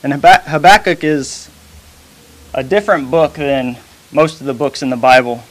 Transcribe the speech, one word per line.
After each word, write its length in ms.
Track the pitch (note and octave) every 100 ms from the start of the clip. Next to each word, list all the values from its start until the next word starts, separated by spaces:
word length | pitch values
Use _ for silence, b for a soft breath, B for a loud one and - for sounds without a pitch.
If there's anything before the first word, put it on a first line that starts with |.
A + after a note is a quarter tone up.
And 100 | C#3+
Hab-, 300 | C#3+ D#3+ F#3
Habakkuk 600 | - D3+ E3 G#3 F#3+ E3+
is 460 | D#3 D3+ C3 - - _ _ - - _ _ _ - - -
a 100 | C3+
different 460 | C3 G3 G3+ F3 C3
book 240 | D#3+ D3
than 440 | - C#3+ C#3 B2+ A#2+ - _ _
most 280 | D3 D#3+ D#3+
of 60 | C#3
the 80 |
books 300 | A#2+ C#3+ -
in 80 | C3+
the 40 | B2
Bible. 480 | B2+ B2+ A#2+ A#2+ A#2